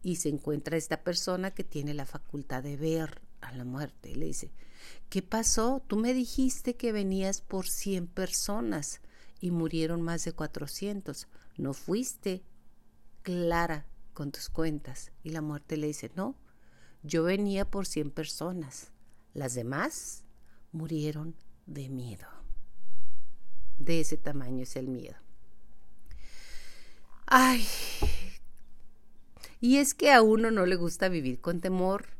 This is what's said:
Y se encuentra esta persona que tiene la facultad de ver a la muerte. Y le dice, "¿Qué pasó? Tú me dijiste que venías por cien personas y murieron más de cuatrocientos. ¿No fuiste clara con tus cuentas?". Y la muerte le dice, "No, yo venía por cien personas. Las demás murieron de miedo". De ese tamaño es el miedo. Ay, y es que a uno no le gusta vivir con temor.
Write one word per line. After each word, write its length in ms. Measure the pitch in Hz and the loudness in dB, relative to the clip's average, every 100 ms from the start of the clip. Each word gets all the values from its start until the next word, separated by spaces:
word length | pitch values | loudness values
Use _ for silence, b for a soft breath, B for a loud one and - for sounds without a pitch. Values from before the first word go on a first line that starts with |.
Y 160 | 185 165 | -4 -4
se 120 | 156 | -2
encuentra 480 | 143 - 151 143 160 | -4 -4 -6 -2 -4
esta 260 | - 160 | -4 -6
persona 480 | - 175 - 185 190 | -4 -4 -4 -4 -4
que 120 | - | -6
tiene 300 | 185 147 143 | -6 -4 -4
la 120 | 147 - | -4 -6
facultad 580 | - - 143 135 131 | -8 -8 -8 -6 -8
de 140 | 139 143 | -6 -4
ver 440 | 160 160 156 - - - | -2 -2 -4 -10 -16 -16
a 100 | - | -14
la 140 | 127 123 | -10 -8
muerte. 440 | 127 143 - - | -8 -8 -12 -6
Y 60 | - | -2
le 100 | 160 | 0
dice, 260 | - - B B B B B - | -2 -6 B B B B B -6
"¿Qué 120 | 190 | -6
pasó? 640 | - 220 226 - 226 269 - | -4 -2 2 2 2 0 -2
Tú 100 | 208 | -2
me 160 | 233 | 0
dijiste 640 | 254 240 - 262 - - 240 | 0 -2 0 0 0 -6 -4
que 160 | 240 | -4
venías 500 | 214 196 190 190 196 | -2 -2 -2 -2 -4
por 260 | - 190 190 | -4 -6 -4
cien 400 | - 196 190 175 | -4 -4 -4 -4
personas 960 | - 185 - - 202 233 175 143 - b b b b | -6 -4 -4 -4 -4 -4 -4 -6 -12 b b b b
y 120 | 180 | -4
murieron 500 | 170 160 160 160 170 | -2 -2 -2 -2 -2
más 220 | 165 170 | -4 -4
de 100 | 170 | -6
cuatrocientos. 920 | 165 151 - 147 - 202 202 190 135 - b b - | -6 -8 -8 -10 -8 -8 -8 -10 -12 -14 b b -10
¿No 160 | 139 | -8
fuiste 720 | 135 - 202 254 - 202 185 - - - - - - - - | -8 -4 -4 -4 -8 -8 -8 -12 -20 -20 -20 -20 -20 -20 -14
clara 640 | - 175 170 170 170 151 - - - | -8 -2 0 0 0 -4 -10 -14 -16
con 180 | - 143 | -10 -10
tus 180 | - - | -10 -8
cuentas?". 640 | - 160 151 135 131 - - | -2 0 -2 -8 -12 -14 -14
Y 80 | 156 | -10
la 100 | 160 | -8
muerte 360 | 151 147 - 156 | -8 -8 -8 -6
le 100 | 151 | -4
dice, 220 | 151 113 180 | -6 -10 -8
"No, 200 | 190 277 b b b b b b | -8 -10 b b b b b b
yo 200 | 147 170 | -4 0
venía 460 | 165 196 202 196 196 | 2 0 0 -2 -2
por 160 | 196 185 | -2 -4
cien 240 | - 147 | -4 -6
personas. 840 | 156 151 - 160 185 143 - - - b b b | -6 -8 -8 -8 -8 -10 -14 -20 -20 b b b
Las 220 | 143 135 123 | -8 -6 -6
demás 680 | 117 139 240 - - - - - b b b | -6 -4 -4 -6 -14 -14 -18 -20 b b b
murieron 640 | 165 156 160 151 151 160 160 - - - | -12 -6 -6 -6 -6 -10 -12 -16 -18 -16
de 240 | 147 135 | -14 -10
miedo". 380 | 135 123 95 - - - - - - - - - - - - - - - - | -10 -10 -12 -14 -14 -4 -2 -2 2 8 10 12 10 8 4 4 8 10 10
De 220 | - 165 | 10 10
ese 160 | 156 156 | 8 6
tamaño 480 | - 143 127 131 | 6 2 0 -2
es 120 | 127 - | -4 -6
el 100 | 127 | -4
miedo. 300 | 123 - - - - - - - - - - - B B B B B B B B B B B - | -6 -8 -10 -10 -10 -10 -10 -8 -8 -8 -8 -8 B B B B B B B B B B B 4
Ay, 420 | 254 262 247 B B B B B B B B - - - - - - - - - - B B | 6 6 6 B B B B B B B B -10 -10 -10 -10 -12 -14 -18 -18 -20 -18 B B
y 180 | 240 277 | 4 4
es 180 | 277 - | 4 2
que 160 | 294 | 8
a 100 | 262 | 10
uno 300 | 220 220 226 | 10 6 2
no 160 | 220 180 | 2 2
le 80 | 185 | 2
gusta 340 | 170 - 190 | 0 0 -2
vivir 320 | 170 131 123 | 0 -2 -4
con 200 | - 175 | -4 -4
temor. 480 | 185 185 185 190 - | -2 0 0 -2 -6